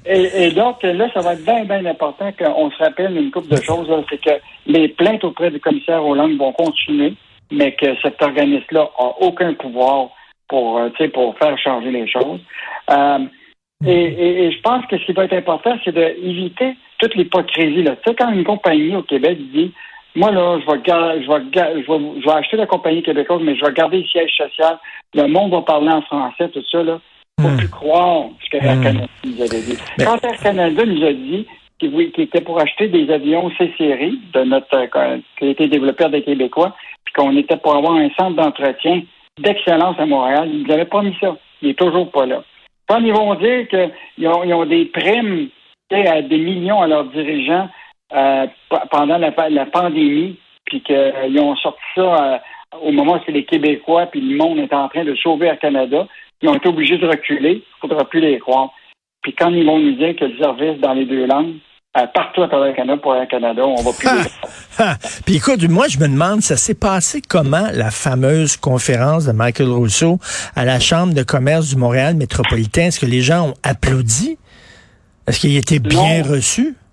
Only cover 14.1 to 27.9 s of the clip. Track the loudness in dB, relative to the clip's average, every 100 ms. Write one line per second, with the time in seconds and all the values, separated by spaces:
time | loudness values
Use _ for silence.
14.1 | 0 0 2 0 0 -2 -2 -2 -6 -4
15.1 | -2 0 0 -2 -2 -2 -2 -2 0 0
16.1 | 0 -8 -6 -8 -4 -6 -6 _ _ -2
17.1 | 0 0 0 -2 0 0 2 0 0 -2
18.1 | 0 0 0 0 0 2 2 2 -2 -2
19.1 | 0 0 0 -4 -2 -2 -4 -20 -20 _
20.1 | 0 2 2 2 0 0 -2 2 2 2
21.1 | -2 0 -2 0 0 0 -2 -2 -2 -2
22.1 | -4 0 2 0 -2 0 0 0 -2 0
23.1 | -2 0 0 0 0 0 0 0 0 0
24.1 | -2 -2 -2 -4 0 0 0 -10 -20 _
25.1 | 0 2 2 2 0 0 0 2 0 0
26.1 | -6 -6 -4 -6 -6 -4 -2 -2 -4 _
27.1 | _ _ 0 2 2 -2 -6 0